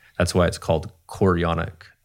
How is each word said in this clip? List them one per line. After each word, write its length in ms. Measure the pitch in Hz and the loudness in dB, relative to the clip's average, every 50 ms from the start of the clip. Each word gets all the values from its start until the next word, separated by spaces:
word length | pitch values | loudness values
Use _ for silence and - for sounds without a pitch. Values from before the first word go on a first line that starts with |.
| _ _ _ - | _ _ _ -2
That's 160 | 90 - - | -2 0 2
why 120 | 90 87 | 2 2
it's 120 | 82 - - | 2 0 -4
called 340 | - - 82 78 76 - - _ _ - | -2 -2 -2 -2 -2 -6 -16 _ _ -10
chorionic, 760 | - - 104 95 87 85 85 85 82 82 85 - - - - - _ _ | -2 0 2 2 2 2 2 0 0 -2 -4 -6 -10 -16 -20 -20 _ _